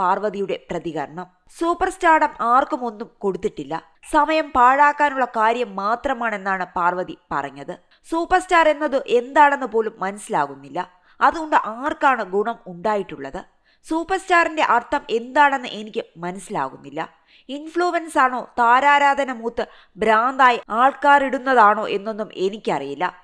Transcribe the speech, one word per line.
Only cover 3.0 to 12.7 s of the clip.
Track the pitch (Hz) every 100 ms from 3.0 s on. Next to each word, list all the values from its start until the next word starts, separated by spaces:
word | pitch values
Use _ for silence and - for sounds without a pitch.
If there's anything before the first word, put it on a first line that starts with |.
| 214 _
കൊടുത്തിട്ടില്ല, | 202 180 190 - 139 160 - _ -
സമയം | 311 294 311 302 262
പാഴാക്കാനുള്ള | 247 269 294 294 294 269 247 226
കാര്യം | 220 240 226 190
മാത്രമാണെന്നാണ് | 202 240 277 240 233 208 196 190 180 185
പാർവതി | 175 180 165 - -
പറഞ്ഞത്. | 156 139 139 139 - _ _ -
സൂപ്പർ | 330 339 370 349
സ്റ്റാർ | 349 311
എന്നത് | 294 302 262 - 240
എന്താണെന്ന് | 247 302 285 277 254
പോലും | 226 214 - 185
മനസ്സിലാകുന്നില്ല, | 208 - 180 143 135 139 151 185 _ _ - 262
അതുകൊണ്ട് | 302 311 302 208 226
ആർക്കാണ് | 285 311 285 247 190
ഗുണം | 196 208 226 190